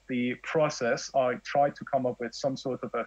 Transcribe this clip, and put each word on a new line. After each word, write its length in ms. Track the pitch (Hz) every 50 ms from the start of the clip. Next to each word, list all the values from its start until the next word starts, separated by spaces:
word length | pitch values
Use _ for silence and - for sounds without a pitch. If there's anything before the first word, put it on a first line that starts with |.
| _ -
the 260 | 131 123 123 123 123 - -
process, 680 | - - 160 151 147 - - 127 117 131 156 - - -
I 220 | 139 127 123 123
tried 380 | 107 - - - 143 143 147 -
to 80 | - -
come 180 | - - 131 127
up 140 | 123 117 -
with 140 | 120 117 -
some 220 | - - 139 135
sort 260 | 120 - 135 123 120 -
of 120 | 113 -
a 120 | 117 113